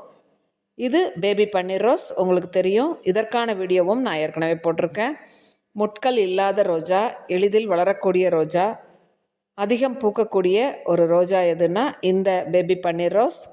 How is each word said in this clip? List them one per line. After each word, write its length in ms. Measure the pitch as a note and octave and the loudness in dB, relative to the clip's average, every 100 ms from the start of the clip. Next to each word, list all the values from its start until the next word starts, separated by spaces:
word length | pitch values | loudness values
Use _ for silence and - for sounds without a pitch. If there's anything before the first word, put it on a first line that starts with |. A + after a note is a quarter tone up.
| - _ _ _ _ _ _ - A#3+ | -8 _ _ _ _ _ _ -8 -2
இது 120 | D#4 F#4 E3+ | 0 0 -2
பேபி 220 | G3 G3+ G#3 F#3+ | -2 0 0 0
பன்னீர் 300 | F3+ F#3+ A3 | -2 0 0
ரோஸ், 180 | E4+ - - | 0 -2 -2
உங்களுக்கு 300 | F#3 F3+ F3 F#3+ | 0 0 0 0
தெரியும். 340 | F#3 G#3 D4+ D#4+ F#3 | 2 2 0 -2 -2
இதற்கான 440 | G3 A3 A#3+ A#3 G3 | -2 0 -2 -2 -4
வீடியோவும் 420 | F#3 F#3 F3 B3 A#3+ | 0 2 2 0 -2
நான் 120 | D#3 D#3 | -2 -4
ஏற்கனவே 320 | D#3+ E3 E3 E3+ | -2 -2 -2 -2
போட்டிருக்கேன். 500 | E3 E3+ G#3 A#3+ D#4 - - _ _ _ G#3 | -2 -2 -2 -6 -6 -14 -20 _ _ _ -4
முட்கள் 380 | G#3 - C4 B3 F#3+ | -4 -2 -2 0 0
இல்லாத 400 | F#3 G3 G3 F#3 | 0 0 2 0
ரோஜா, 300 | E3 E3 F#3 A#3 - - F3+ | 0 0 0 0 -4 -4 0
எளிதில் 300 | G3+ G#3+ A3 | 2 2 2
வளரக்கூடிய 540 | F3 F3+ G3 G3 F3+ F#3 E3 | 0 2 0 0 2 2 2
ரோஜா, 300 | D#3 F3 G3+ A#3+ - _ _ _ _ _ _ - G3+ | 0 0 -2 -4 -14 _ _ _ _ _ _ -6 -2
அதிகம் 340 | A#3 C4 B3 | 0 -2 -2
பூக்கக்கூடிய 680 | G#3+ G#3 G#3+ G3 F3+ G3+ C#4 - - | -2 0 0 0 2 2 0 -4 -2
ஒரு 120 | E3+ E3 E3+ | 2 4 2
ரோஜா 260 | F3+ F#3+ F3 E3 | 2 2 2 2
எதுன்னா 320 | E3+ F#3 C#4+ - F#3 | 0 0 -2 -2 0
இந்த 280 | F#3+ F#3+ F3+ D#3+ F3 | 2 2 0 0 0
பேபி 220 | F3+ F3+ F3+ | 0 -2 -2
பன்னீர் 300 | E3+ F3 F#3+ | -2 0 2
ரோஸ். 220 | C#4 - - | 0 -2 -12